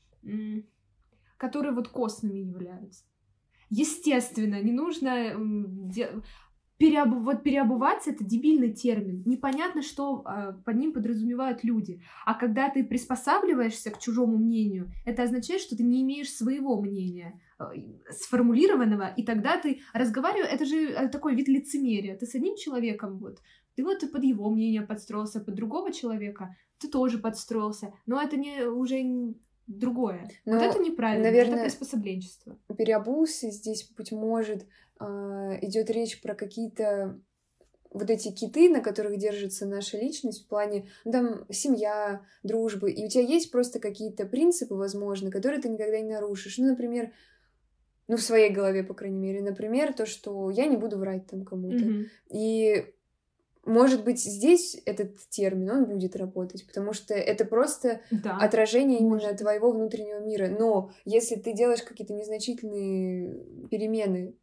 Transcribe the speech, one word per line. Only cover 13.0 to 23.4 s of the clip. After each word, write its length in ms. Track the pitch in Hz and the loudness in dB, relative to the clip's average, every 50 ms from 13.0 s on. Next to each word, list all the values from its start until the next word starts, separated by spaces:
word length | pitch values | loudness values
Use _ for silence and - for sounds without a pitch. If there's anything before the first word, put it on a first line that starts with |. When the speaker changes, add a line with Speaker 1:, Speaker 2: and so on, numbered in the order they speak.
| - - 254 240 - 277 320 415 415 359 302 247 233 226 220 - - 214 | -2 -4 -6 -4 0 2 2 4 4 4 2 4 2 0 -2 -4 -8 -10
Speaker 1:
к 80 | 214 - | -10 -6
чужому 380 | - 247 220 247 247 226 226 220 | -4 -2 2 2 4 4 4 4
мнению, 520 | 220 226 233 220 214 208 196 185 180 - - - - | 4 4 4 2 2 0 0 -2 -6 -6 -8 -10 -6
это 160 | 240 226 240 247 | -6 -2 0 0
означает, 400 | 233 254 247 233 - 359 381 381 | 0 0 -2 -2 -2 -4 -4 -4
что 140 | - 240 | -4 -2
ты 80 | 214 233 | 0 2
не 180 | 240 247 262 262 | 4 4 4 2
имеешь 280 | 262 277 294 285 277 - | 0 -2 -4 -6 -8 -6
своего 460 | - 220 247 269 294 269 269 240 196 202 | -4 -2 -2 -2 0 0 0 0 0 0
мнения, 580 | 196 202 190 185 180 175 175 175 170 - - _ _ _ - | -4 -4 -4 -4 -4 -6 -8 -12 -16 -18 -18 _ _ _ -14
э, 40 | - - - - - - - - _ - | -14 -12 -12 -14 -14 -16 -20 -20 _ -16
сформулированного, 1040 | - - - - 254 247 240 240 226 254 330 392 392 262 240 214 208 202 190 190 - | -12 -12 -8 -2 2 4 4 6 6 6 6 6 6 4 4 4 2 2 -2 -4 -4
и 60 | 247 220 | -6 -4
тогда 320 | 226 233 214 208 277 339 349 | -2 -2 0 0 0 0 0
ты 220 | - 294 262 - - - - | 0 -2 -4 -4 -6 -10 -2
разговариваешь, 560 | 233 254 226 214 262 269 359 415 415 330 - 320 | -2 0 0 0 0 0 0 0 0 0 0 0
это 140 | - 311 | -2 -2
же, 240 | 269 302 320 311 285 | 0 0 0 0 0
э, 180 | - - 269 254 | 0 -2 -2 -2
такой 260 | - 285 - 302 254 | -2 -2 -2 0 0
вид 140 | 240 269 269 | 0 2 2
лицемерия. 680 | 269 285 - - - 285 269 247 220 196 196 196 190 196 | 2 2 2 -2 -4 -2 0 0 0 0 -2 -4 -8 -8
Ты 80 | 240 | -10
с 80 | 233 - | -8 -4
одним 220 | 254 277 392 415 | -4 -2 -2 -4
человеком, 640 | - - 320 262 247 233 226 208 208 - 196 196 190 | -6 -8 -6 -4 -2 -2 -2 -4 -4 -6 -10 -10 -10
вот, 200 | 208 - - - | -12 -14 -16 -20